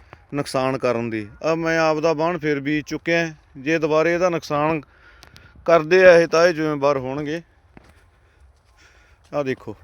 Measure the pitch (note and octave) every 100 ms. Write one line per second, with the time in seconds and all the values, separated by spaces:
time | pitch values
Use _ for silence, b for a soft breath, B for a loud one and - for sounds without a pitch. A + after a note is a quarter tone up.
0 | B B B C#3+ C#3 C3+ C3 C3 B2 A#2
1 | A#2 A2 G#2 - D3+ E3 E3 E3 D#3+ D#3
2 | D#3+ D3+ E3 F3 D3+ C#3+ C#3 D3+ - D#3
3 | - E3+ E3 D#3 _ C#3+ C3 E3 D#3 D#3
4 | D#3+ E3+ F3+ E3 - D3 D3+ D#3+ - b
5 | b b b b b b - E3 D#3 F#3
6 | F#3 E3+ E3 E3 F3 D#3 D#3 D3 C#3 C#3
7 | B2+ C#3 D3 E3 - _ _ - - _
8 | _ _ _ _ _ _ _ _ b b
9 | b b b D3 C3+ B2+ - G#2